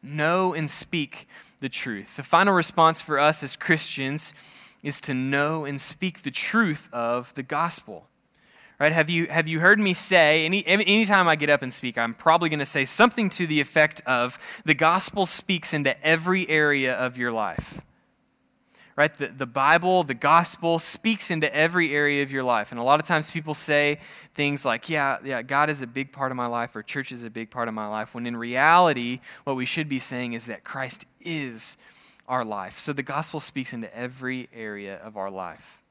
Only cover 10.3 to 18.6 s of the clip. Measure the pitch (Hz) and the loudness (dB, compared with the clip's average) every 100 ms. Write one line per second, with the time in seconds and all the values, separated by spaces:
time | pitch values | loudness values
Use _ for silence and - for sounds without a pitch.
10.3 | 156 156 196 175 196 190 208 214 202 175 | 6 2 -2 2 2 4 4 4 4 4
11.3 | 151 147 143 127 - 123 117 117 113 - | 2 4 2 2 -4 -4 -2 -2 0 4
12.3 | 165 170 151 139 151 135 - 233 233 202 | 4 4 -2 -2 -2 -2 4 4 4 -2
13.3 | - 170 151 139 - 151 - - 127 123 | -2 0 0 0 2 2 0 -2 0 0
14.3 | - - - - 139 160 180 - 208 185 | -4 -16 -12 -2 2 4 2 0 -2 0
15.3 | - - 180 - 156 139 127 151 160 170 | 0 0 -2 0 -2 0 0 2 2 2
16.3 | 190 175 156 151 143 131 123 127 123 120 | 0 2 2 2 2 0 -2 -4 -2 -4
17.3 | 113 101 82 - - - _ _ _ _ | -2 -4 -6 -12 -16 -20 _ _ _ _
18.3 | _ _ _ | _ _ _